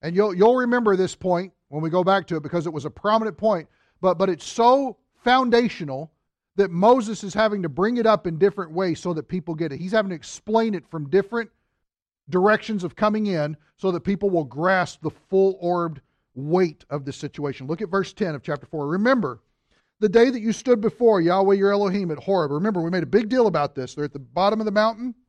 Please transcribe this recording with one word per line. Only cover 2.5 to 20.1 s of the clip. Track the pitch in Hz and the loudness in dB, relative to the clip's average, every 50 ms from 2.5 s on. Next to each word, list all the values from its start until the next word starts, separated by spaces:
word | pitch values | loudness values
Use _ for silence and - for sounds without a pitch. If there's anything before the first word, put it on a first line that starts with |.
| - 175 151 | -6 -4 -4
it | 175 156 | -4 -8
was | 151 135 | -8 -10
a | 151 | -10
prominent | - - - 202 214 226 220 220 170 | -14 -6 -2 0 0 2 0 -2 -6
point, | - 196 220 208 170 151 _ _ _ _ _ _ _ | -2 0 0 0 0 -4 _ _ _ _ _ _ _
but, | - 185 180 165 | 0 0 2 2
but | 190 185 | 0 -2
it's | 175 151 - | -2 -4 -6
so | - - - 233 240 254 277 277 254 208 _ _ _ _ _ _ | -14 -2 4 4 6 6 4 2 -2 -8 _ _ _ _ _ _
foundational | 240 247 262 262 240 220 233 247 220 - - 170 143 131 131 160 - _ _ _ _ _ _ _ _ _ | 2 4 4 4 4 4 4 2 2 -2 -6 -10 -8 -8 -10 -12 -14 _ _ _ _ _ _ _ _ _
that | 190 202 185 | 0 0 0
Moses | 170 170 185 226 254 262 214 208 220 - - | 2 4 6 6 6 6 2 -4 -8 -8 -10
is | 196 156 | -8 -2
having | 208 220 220 208 202 180 | 0 0 0 0 -2 -6
to | 160 | -6
bring | 131 123 180 220 247 | -2 0 0 0 0
it | 240 226 | 2 4
up | 220 214 202 - | 4 4 4 2
in | 185 165 156 | -6 0 2
different | 190 202 190 - 185 160 | 2 2 2 0 -10 -8
ways | 156 175 190 180 160 - | -4 -4 -2 -2 -2 -4
so | - 180 175 | -4 -6 -6
that | 185 - | -6 -6
people | _ - 185 156 175 165 | _ -8 -8 -6 -6 -6
get | 151 170 156 147 | -6 -6 -6 -6
it. | - | -8
He's | 175 185 | -8 -2
having | 202 220 214 196 | 0 0 0 0
to | 180 | -6
explain | 151 - - - - _ - 214 226 226 226 208 | -10 -12 -16 -20 -16 _ -2 0 0 0 0 -2
it | 175 - | -6 -8
from | _ - 160 147 139 | _ -10 -10 -8 0
different | 147 196 196 196 226 233 226 - _ _ _ _ _ _ _ _ _ _ _ _ _ _ _ - | 2 0 0 2 -4 -8 -8 -8 _ _ _ _ _ _ _ _ _ _ _ _ _ _ _ -4
directions | 139 180 180 208 214 208 - - 220 202 180 | -2 2 4 4 2 2 0 -6 -6 -6 -6
of | 165 - | -8 -4
coming | - 214 214 208 214 214 | -2 0 0 0 0 -2
in | 208 190 160 147 151 156 - _ _ _ | -2 -2 -2 -2 -4 -6 -10 _ _ _
so | _ - 190 | _ -4 -2
that | 180 202 - | -2 -2 -2
people | 185 196 185 208 202 | -4 -4 -2 -2 0
will | 185 170 151 | 0 0 -2
grasp | 127 113 139 160 185 190 185 175 - - _ - | -4 -6 -2 0 2 2 2 0 -2 -6 _ -10
the | 160 | -10
full-orbed | - _ _ _ 190 190 190 196 190 185 175 175 175 175 170 170 156 131 _ _ _ _ _ _ _ | -10 _ _ _ 0 2 2 2 0 -2 -2 -2 0 0 -2 -4 -6 -10 _ _ _ _ _ _ _
weight | 123 139 151 160 180 185 170 151 _ _ _ | -12 -4 -2 2 2 2 0 -2 _ _ _
of | 139 147 139 | -10 -8 -8
the | 139 135 | -10 -12
situation. | - - 143 _ - 143 143 131 - 131 | -10 -12 -12 _ -8 -8 -8 -8 -8 -8
Look | 131 165 170 220 | -8 -6 -6 -6
at | 175 | -4
verse | 170 196 190 - - | -2 -2 -2 -4 -4
ten | - 214 175 156 | -6 -4 -4 -4
of | 139 _ | -8 _
chapter | - 160 147 - | -8 -8 -8 -8
four. | _ - 156 143 | _ -8 -6 -4
"Remember | 143 165 190 208 247 269 254 190 135 120 104 _ _ _ _ _ _ _ _ _ _ _ _ | -4 -2 0 2 2 2 2 0 -4 -6 -10 _ _ _ _ _ _ _ _ _ _ _ _
the | 208 | -2
day | 214 | 4